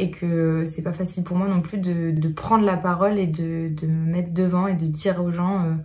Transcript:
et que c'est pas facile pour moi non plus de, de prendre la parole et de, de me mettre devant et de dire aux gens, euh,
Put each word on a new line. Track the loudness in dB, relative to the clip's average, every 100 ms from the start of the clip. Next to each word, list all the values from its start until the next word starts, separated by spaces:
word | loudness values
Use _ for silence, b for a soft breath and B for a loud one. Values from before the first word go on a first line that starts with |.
et | -2
que | -2 -2 2 2 2
c'est | -2 -4
pas | -6
facile | -4 -4 -4
pour | -2 0
moi | 2
non | 0
plus | 0 -2
de, | -2 0 0
de | 0 0
prendre | -2 2 4
la | 4 2
parole | 0 2 2 2
et | 0
de, | -2 -4 -2 -4
de | -4 -2
me | 0 0
mettre | 0 -2
devant | 0 2 2 2
et |
de | 0 0
dire | -2 0 0
aux | 0
gens, | 0 0 0 0
euh, | -2